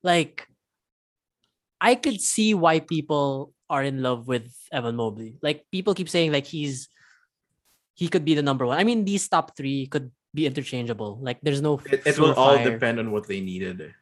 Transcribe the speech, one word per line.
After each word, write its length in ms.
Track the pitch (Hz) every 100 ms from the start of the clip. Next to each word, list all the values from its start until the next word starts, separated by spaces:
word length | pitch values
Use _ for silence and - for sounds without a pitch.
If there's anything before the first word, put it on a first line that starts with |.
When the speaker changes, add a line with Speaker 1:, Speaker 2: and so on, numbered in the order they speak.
Speaker 1:
Like, 460 | 180 175 151 - - _ _ _ _ _ _ _ _ _ _ _ _ _
I 140 | 196
could 260 | 247 285 208
see 320 | - - 220
why 280 | 202 165 160
people 760 | 156 160 147 151 143 135 143 _ _
are 120 | 139
in 200 | 139 135
love 240 | 127 123 120
with 240 | 123 117 - -
Evan 240 | 143 120 120
Mobley. 420 | 113 107 110 127
Like, 240 | 151 151 _
people 220 | 185 196
keep 140 | 190 175
saying, 220 | 175 165
like, 120 | 147
he's, 440 | 139 160 147 131 - _ _ _ _ _ _ _ _ _ _
he 140 | _ 170
could 160 | 180
be 100 | 151
the 80 | 151
number 240 | 143 131 123
one. 100 | 143
I 40 |
mean, 200 | 214 240
these 240 | 196 196 -
top 280 | 170 - -
three 300 | 139 139 131
could 240 | 151 127 _ _
be 100 | 143 151
interchangeable. 760 | 135 131 127 120 110 104 107
Like, 160 | 131 123
there's 220 | 147 139
no 180 | 147 139 -
Speaker 2:
It, 160 | 135
it 140 | 151 147
will 160 | 156
all 240 | 123 135 139
Speaker 1:
surefire. 140 | 117
Speaker 2:
depend 260 | 113 120 117
on 140 | 113
what 160 | 107 -
they 120 | 98
needed. 540 | 95 92 95 90 78 -